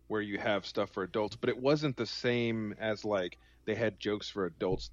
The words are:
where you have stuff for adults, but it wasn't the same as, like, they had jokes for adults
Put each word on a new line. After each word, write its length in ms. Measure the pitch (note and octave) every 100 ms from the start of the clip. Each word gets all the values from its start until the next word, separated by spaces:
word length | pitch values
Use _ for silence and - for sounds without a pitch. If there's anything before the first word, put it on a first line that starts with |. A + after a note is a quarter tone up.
| _
where 140 | G#2+
you 160 | G#2 G2
have 260 | A2 G2+
stuff 260 | - - G2
for 120 | -
adults, 340 | F#2 A2+ G#2+ -
but 140 | B2
it 80 | A#2+
wasn't 380 | B2+ D3+ D3+ B2+
the 80 | A2+
same 680 | - B2 A#2+ A#2 A2+ G#2+ -
as, 240 | A2 G#2
like, 320 | G#2+ G2+ F2+ - - - -
they 80 |
had 260 | G#2 A2 G2+
jokes 300 | G#2 G#2 -
for 160 | G#2 F2+
adults 420 | E2+ F#2+ F#2 -